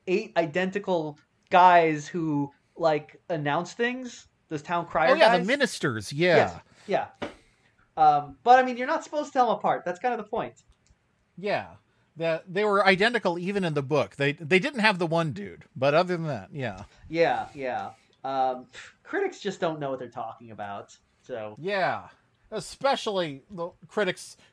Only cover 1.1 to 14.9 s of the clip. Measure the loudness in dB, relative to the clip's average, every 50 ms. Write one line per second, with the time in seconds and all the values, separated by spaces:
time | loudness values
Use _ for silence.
1.1 | -8 -12 _ _ _ _ _ 4 6 8 8 10 10 8 6 6 2 -2 -6 -8
2.1 | -6 -4 -2 0 0 0 -2 -4 -6 _ _ _ -6 -2 0 0 0 0 -4 -8
3.1 | -20 -16 _ -8 -6 -4 -2 -2 -2 -2 -4 -6 -6 -4 -4 -4 -4 -6 -10 -14
4.1 | -16 -18 -20 _ _ _ _ -10 -10 -10 -6 -4 -4 -4 -4 -2 0 2 4 4
5.1 | 6 6 6 6 6 4 2 0 0 0 0 -2 -4 -2 -4 -4 -4 -4 -6 -6
6.1 | -4 0 2 4 4 4 4 2 -2 -10 -18 _ _ _ -8 -4 -2 -2 -2 -4
7.1 | -10 -12 -12 -12 -12 -16 _ _ _ _ _ _ _ _ _ _ 0 4 6 6
8.1 | 6 4 0 -4 -10 _ 4 6 6 6 6 4 -2 -4 -4 -2 -4 -4 -4 -6
9.1 | -6 -6 -6 -2 0 0 2 2 2 0 0 0 0 -2 -2 -6 -6 -4 -4 -4
10.1 | -4 -4 -6 -6 -6 -6 -6 -8 -10 _ _ _ _ _ _ _ _ _ _ _
11.1 | _ _ _ _ _ -10 -6 -4 -4 -4 -4 -8 -14 -20 _ _ _ _ _ _
12.1 | -10 -4 -2 -2 -2 -4 -6 -6 -4 -2 0 2 4 4 6 6 6 6 4 2
13.1 | 2 2 0 0 -2 -2 -2 -2 -2 0 0 0 0 -2 -2 0 0 0 0 0
14.1 | -2 -2 0 0 -2 -2 0 4 4 4 4 2 0 2 2 2